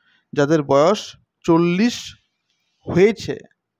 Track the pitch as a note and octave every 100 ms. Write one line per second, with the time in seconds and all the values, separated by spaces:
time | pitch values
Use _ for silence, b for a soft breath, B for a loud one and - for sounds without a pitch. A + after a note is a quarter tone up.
0 | _ _ _ C#3+ C#3+ D#3+ C#3 C#3 E3 G#3+
1 | - - _ _ - E3 F3 F3+ A#3+ -
2 | - - _ _ _ _ _ _ - F3
3 | G#3+ - - - - _ _